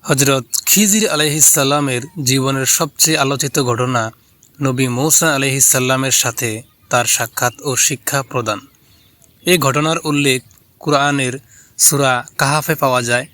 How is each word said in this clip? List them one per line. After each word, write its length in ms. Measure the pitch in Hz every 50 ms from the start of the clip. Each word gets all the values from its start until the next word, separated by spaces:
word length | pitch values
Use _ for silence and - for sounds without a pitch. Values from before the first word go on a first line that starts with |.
হযরত 420 | - - 151 135 139 135 139 135 120 _ - - -
খিজির 440 | - - 190 214 202 196 220 220 202
আলাইহিস 360 | 151 151 151 151 143 156 -
সালামের 560 | - - 160 135 135 143 147 143 139 127 123 120 156 - 175 139
জীবনের 420 | 123 135 135 131 135 135 135 131
সবচেয়ে 520 | 123 - - 170 147 _ - - 156 160
আলোচিত 420 | 151 139 135 143 131 143 139 - 160
ঘটনা 520 | 135 123 120 117 123 127 127 120 113 113 - _ _ _ _ _ _ _ _ -
নবী 260 | 143 135 127 123 127
মূসা 480 | 127 120 123 143 160 147 - 170 160 143
আলাইহিস 320 | 135 139 139 131 135 127
সালামের 440 | - - 131 127 127 131 131 135 135
সাথে 500 | 123 - - 123 117 - 127 117 107 113 - _ _ _ _ _
তার 160 | - 123 120
সাক্ষাৎ 480 | - - - 120 113 - - 131 123 - -
ও 140 | - 147 127
শিক্ষা 480 | - - - 147 120 _ - - 139 -
প্রদান। 360 | - - 127 113 110 104 101 - - _ _ _ _ _ _ _ _ _ _ _ _ _ _ -
এই 120 | 175 180
ঘটনার 400 | 175 135 135 127 147 151 156 165 165 -
উল্লেখ 400 | 156 147 143 143 139 131 127 - - - _ _ _ _ _
কোরআনের 600 | - 151 143 139 143 147 143 139 131 127 123 143 _ _ - - - _ _
সূরা 480 | - - - 151 139 139 131 127 120 123 - _
কাহাফে 380 | - 143 139 147 156 143 - 156
পাওয়া 260 | - 147 131 127 123
যায়। 240 | 120 120 120 123 131 -